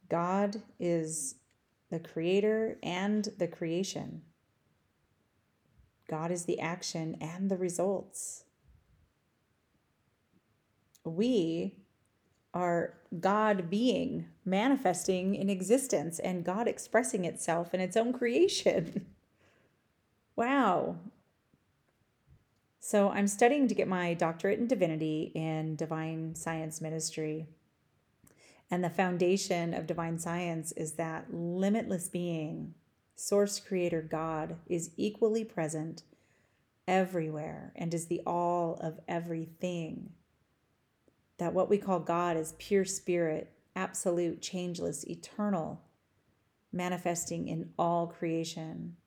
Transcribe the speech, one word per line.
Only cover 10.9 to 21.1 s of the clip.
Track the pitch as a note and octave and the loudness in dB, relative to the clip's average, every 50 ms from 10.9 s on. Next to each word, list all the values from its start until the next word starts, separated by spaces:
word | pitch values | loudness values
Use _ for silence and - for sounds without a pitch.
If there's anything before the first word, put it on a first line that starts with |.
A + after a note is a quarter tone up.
| _ - | _ -12
We | _ E3 E3 E3+ A3 B3 B3+ G#3+ E3 E3 D#3+ E3+ F#3 G3 - - - _ _ _ _ _ _ _ _ _ _ _ _ _ | _ -6 0 2 2 4 6 4 4 4 0 0 -2 -4 -6 -10 -20 _ _ _ _ _ _ _ _ _ _ _ _ _
are | - F3 F3+ F3 E3+ E3+ - - - - - _ - E3+ | -4 -2 2 2 2 2 2 0 -6 -12 -14 _ -10 0
God | E3+ F#3+ G3+ G#3+ G#3+ G#3+ G#3 F#3+ F3 E3 | 2 4 4 6 4 4 4 2 2 0
being, | F#3 G#3 A#3+ B3+ - - E3+ F3 - E3+ E3 - - _ _ | 0 2 4 4 4 2 0 -2 -2 -4 -6 -8 -12 _ _
manifesting | F#3+ F#3 G3 A3 C4+ C#4 C4 C4+ F3+ F3 F3+ - - F#3+ F#3 F3+ F#3+ G3 | 0 2 2 4 4 4 4 4 2 2 2 2 0 2 2 2 0 0
in | G3 G3 G3 | 2 2 0
existence, | G3+ F3+ F#3 F3+ A#3 C4+ C4+ - - D#3+ D3 E3 E3 - | 0 0 4 4 4 4 4 2 0 0 0 -2 -4 -4
and | - F3+ F3+ F3+ E3+ | -2 -2 -2 -2 -2
God | F3 F3+ G#3 A#3+ - | -2 0 0 0 0
expressing | - - - - - A3 B3+ B3 - G3+ F3+ | -2 -2 -8 2 2 2 2 4 -2 -2 -2
itself | E3 - - - - E3 E3+ F3 F3 | -2 -4 -4 -2 0 0 0 0 0
in | - F#3 | 0 -2
its | F#3 F#3 F#3 | -2 2 2
own | A3+ A#3 A#3+ | 2 2 2
creation. | B3 B3 B3 A#3 A#3+ C#4+ F4 F#4+ - - - G3+ - - E3 - - G3+ - - | 0 0 0 2 4 6 4 6 4 4 2 4 4 4 0 -2 -6 -8 -8 -8
<laughs> | - _ _ _ _ _ _ _ _ _ _ _ _ _ _ _ _ _ _ _ _ _ _ _ _ | -20 _ _ _ _ _ _ _ _ _ _ _ _ _ _ _ _ _ _ _ _ _ _ _ _
Wow. | - A3+ B3 C#4 C#4+ B3+ G#3 F3+ D#3+ - - F3 E3 F3 G#3+ | -2 0 2 4 4 6 6 4 4 2 -2 -4 -6 -10 -16